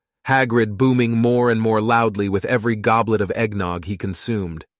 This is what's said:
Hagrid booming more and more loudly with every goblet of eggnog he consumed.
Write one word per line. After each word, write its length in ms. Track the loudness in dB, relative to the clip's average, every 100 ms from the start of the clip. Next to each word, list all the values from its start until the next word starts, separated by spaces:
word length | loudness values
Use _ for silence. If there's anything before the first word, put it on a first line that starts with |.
| _ _ 0
Hagrid 500 | 0 2 2 0 2
booming 400 | 2 2 2 2
more 320 | 2 2 2
and 120 | 2
more 200 | 2 0
loudly 480 | 2 2 2 0 -2
with 160 | -2
every 300 | 0 -2 0
goblet 460 | -2 2 2 2 0
of 100 | 0 -2
eggnog 480 | -2 -2 -4 -6
he 120 | -6 -8
consumed. 680 | -6 -8 -4 -4 -4 -8 -16 _